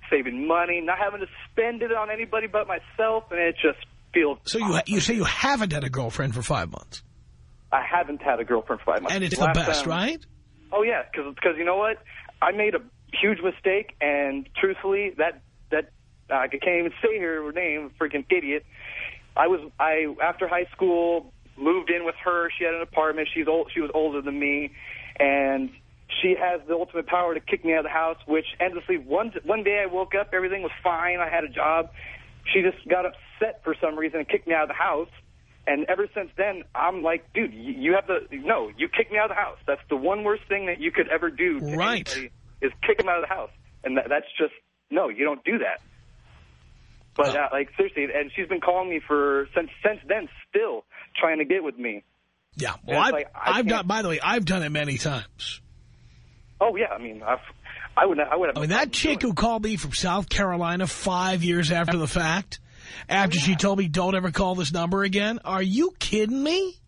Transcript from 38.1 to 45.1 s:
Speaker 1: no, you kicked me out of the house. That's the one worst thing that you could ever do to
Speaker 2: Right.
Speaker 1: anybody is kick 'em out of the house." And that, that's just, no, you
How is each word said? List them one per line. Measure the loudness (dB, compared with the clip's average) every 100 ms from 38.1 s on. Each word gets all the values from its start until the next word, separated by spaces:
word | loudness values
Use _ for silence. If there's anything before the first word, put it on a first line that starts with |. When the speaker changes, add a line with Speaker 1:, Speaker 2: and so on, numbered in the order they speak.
| -2 -4 -10
Speaker 1:
no, | 0 0 0 -4
you | -4
kicked | 0 0
me | 2
out | 0
of | 0
the |
house. | -4 -6 -4
That's | -4 -2
the | -2
one | 0 0
worst | 0 0 0
thing | -4 -2
that | -2
you | -2
could | 0 0
ever | 2 0
do | 0 0 0
to | -2 0
Speaker 2:
Right. | 0 0 -4
Speaker 1:
anybody | -8 -8 -16 -20 -4
is | -4 -2
kick | 0 2
'em | 2
out | 0
of | 0
the |
house." | -6 -8 -14 -20 -10
And | -2 -2
that, | 0
that's | -2 -2 -2
just, | -2 -4 _ _ _
no, | -2
you | -2